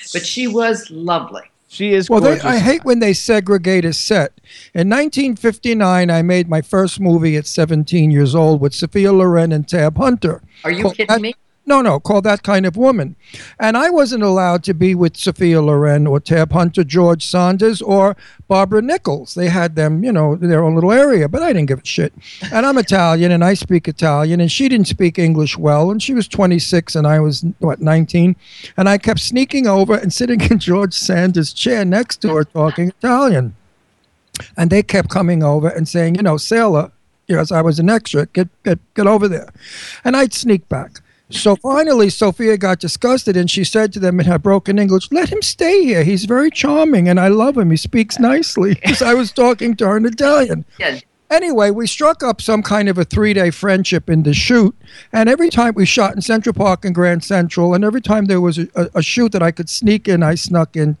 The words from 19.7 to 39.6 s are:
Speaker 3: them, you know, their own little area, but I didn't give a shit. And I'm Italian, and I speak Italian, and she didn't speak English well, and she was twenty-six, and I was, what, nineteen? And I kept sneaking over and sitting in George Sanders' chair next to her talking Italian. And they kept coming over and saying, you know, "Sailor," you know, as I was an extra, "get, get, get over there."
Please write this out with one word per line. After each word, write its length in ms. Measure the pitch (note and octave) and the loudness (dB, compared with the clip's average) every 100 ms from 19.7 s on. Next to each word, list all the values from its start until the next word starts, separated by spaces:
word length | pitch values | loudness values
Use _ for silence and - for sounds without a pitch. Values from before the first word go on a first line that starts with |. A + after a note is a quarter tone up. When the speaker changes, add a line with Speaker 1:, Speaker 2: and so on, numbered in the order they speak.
| D#3+ | -2
Speaker 3:
them, 280 | D3+ D#3+ | -2 0
you 80 | B3 | 0
know, 240 | F#3 D3+ E3 | 0 0 0
their 280 | F3 D#3+ | 0 2
own 120 | D#3+ E3 | 2 2
little 160 | F3+ | 2
area, 360 | B3 C#4+ G#3 D3 | 4 4 2 0
but 140 | B3 | -2
I 120 | E4+ | 0
didn't 160 | G3 C#3 | 0 0
give 100 | C3+ | -4
a 20 | - | -4
shit. 280 | - D#3 - - - F#3+ | -4 -4 -6 -20 -16 -6
And 140 | A3 C4+ | -2 0
I'm 100 | C4+ | 0
Italian, 540 | F#3+ F#3+ E3+ E3 F3 | 0 2 2 2 2
and 120 | E3+ | 4
I 120 | F3 G3 | 2 0
speak 320 | - F3 E3 | 0 -2 -2
Italian, 520 | D3+ D#3+ D3 D#3 F3 | -2 0 0 0 0
and 100 | E3+ | 0
she 180 | - C4+ | 0 0
didn't 160 | A#3+ F#3+ | 2 0
speak 320 | - F3+ F3 | 0 0 2
English 400 | E3 D#3 D3 - | 0 0 -2 -2
well, 320 | D3+ D3 F3 | 0 2 0
and 140 | G#3+ | -2
she 100 | - | -2
was 140 | B3 F#3+ | -2 -2
twenty-six, 680 | - F#3 E3+ - F3 - D#3+ | 0 2 0 0 -2 -2 -2
and 120 | D3+ | 2
I 120 | D#3 | 2
was, 240 | D3+ C3+ E3 - | 0 -2 -6 -4
what, 240 | E3 - | -4 -2
nineteen? 540 | D#3 D#3+ D#3 F3 F3 F3+ - - - - | 0 2 2 2 2 0 -8 -20 -12 -2
And 100 | G3 | 0
I 120 | G3+ | 2
kept 220 | A3+ G#3 | 0 -2
sneaking 440 | - B3 C4 C#4 A#3 | -2 -2 -2 0 0
over 300 | G3 F#3+ G#3 | 2 2 0
and 180 | F#3 | -2
sitting 280 | - B3 A3+ | -4 -2 0
in 180 | - A3+ | 2 0
George 340 | - F3+ G3 | 2 0 0
Sanders' 580 | - - F3+ F#3 F3 D3 | -4 -2 0 2 0 -2
chair 320 | - A#3+ A#3 | -4 -2 0
next 340 | F#3 G3 B3 - | 0 0 -2 -4
to 140 | G#3 D#3 | -2 -2
her 80 | |
talking 460 | D3+ D#3+ D#3 E3+ F3+ | -2 0 -2 0 -4
Italian. 680 | - B3 B3 C4+ D3 A#2+ - _ _ _ _ _ _ _ - - - | -4 -2 2 2 0 -2 -8 _ _ _ _ _ _ _ -18 -14 -4
And 120 | E3+ | 0
they 140 | G3 | 2
kept 260 | - G3 - | 2 -2 -2
coming 340 | G3 F3 E3 | -2 0 0
over 260 | D3 D3 D#3+ | 2 0 -2
and 180 | E3+ D#3 | -4 -4
saying, 280 | F3 E3 F3 | -2 0 0
you 60 | |
know, 140 | G3 D3+ | 0 -2
"Sailor," 540 | - A3+ A3 D3+ - - _ _ - | -2 0 2 0 -2 -10 _ _ -4
you 80 | D#3+ | -2
know, 60 | |
as 100 | D#3 | 0
I 100 | E3 | 0
was 180 | E3 D#3 | 0 2
an 100 | F3 | 2
extra, 360 | A3+ - D3 D3+ | 0 -2 -4 -2
"get, 220 | F#3 F3+ - | -2 -4 -4
get, 160 | G#3 E3 - | -4 -4 -4
get 140 | - G3+ | -2 2
over 200 | G#3+ G3+ | 2 0
there." 220 | D#3 - - | -4 -10 -20